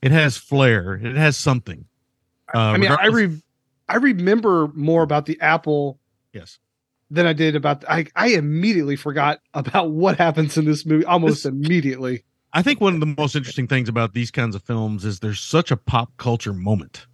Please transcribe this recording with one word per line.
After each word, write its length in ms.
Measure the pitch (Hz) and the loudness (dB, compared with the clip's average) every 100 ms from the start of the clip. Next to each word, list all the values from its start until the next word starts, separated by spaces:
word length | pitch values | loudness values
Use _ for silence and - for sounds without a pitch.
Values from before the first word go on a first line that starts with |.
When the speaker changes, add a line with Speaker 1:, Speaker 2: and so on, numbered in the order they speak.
Speaker 1:
it 100 | 135 | 4
has 280 | 160 151 123 | 4 4 -2
flair. 560 | - 139 135 113 90 | -4 2 4 2 0
It 220 | 95 98 131 | -8 -6 0
has 200 | 156 139 | 2 2
something. 480 | - 127 - 82 - _ _ _ _ _ - | 0 -2 -4 -16 -18 _ _ _ _ _ -6
Uh, 40 | 117 | 0
Speaker 2:
I 200 | 110 190 | 2 2
mean, 100 | 196 | 2
I 40 | |
Speaker 1:
regardless 200 | 147 208 226 202 | 4 4 2 0
Speaker 2:
re-, 80 | 156 _ _ _ _ _ | -2 _ _ _ _ _
I 60 | 220 | 0
remember 720 | 269 202 180 220 220 180 151 | 2 0 2 2 2 2 0
more 280 | 147 147 165 | -2 0 2
about 240 | 160 147 151 | 2 0 -2
the 120 | 156 | -2
Apple 560 | 156 160 156 147 143 135 _ _ _ | 0 0 0 -2 -2 -8 _ _ _
Speaker 1:
Yes. 260 | 104 - - _ _ _ _ _ | -20 -20 -20 _ _ _ _ _
Speaker 2:
than 160 | 147 175 | 0 2
I 60 | |
did 240 | 156 160 151 | 4 2 2
about, 280 | 143 143 - | -2 -2 -2
I, 180 | 160 160 | -4 -2
I 140 | - 226 | -2 2
immediately 680 | 208 147 151 196 202 143 139 | 2 0 0 0 0 0 -4
forgot 440 | 151 143 147 151 _ | -4 -2 -2 -2 _
about 360 | 151 135 202 170 | -8 -2 0 0
what 280 | 156 185 151 | 0 0 2
happens 380 | 170 156 156 160 | 2 2 0 0
in 80 | 156 | 0
this 180 | 151 160 | 0 2
movie 180 | 156 | 0
almost 380 | 165 175 160 143 | 2 2 2 0
Speaker 1:
This 40 | 143 | -2
Speaker 2:
immediately. 760 | 131 151 175 143 127 127 123 _ _ _ | -4 0 0 0 -4 -6 -8 _ _ _
Speaker 1:
I 100 | 151 | 0
think 180 | 180 285 | 2 2
one 140 | 196 | 2
of 60 | 175 | 0
the 140 | 151 143 | -2 -2
most 160 | 151 | -2
interesting 320 | 151 123 - 123 | -2 -6 -6 -2
things 220 | 131 117 | -2 -2
about 240 | 117 113 | -2 -2
these 160 | 104 120 | -4 -6
kinds 240 | - 117 | -2 -4
of 80 | 98 | -4
films 420 | - 113 110 104 | -6 -4 -4 -4
is 140 | 104 98 | -6 -6
there's 200 | 110 101 | -6 -8
such 300 | - 156 175 | -2 -2 0
a 40 | 123 | -4
pop 400 | - 123 117 _ | -2 -2 -2 _
culture 340 | 123 117 - | -4 -4 -4
moment 540 | 98 92 107 80 - - | -6 -2 -2 -4 -20 -20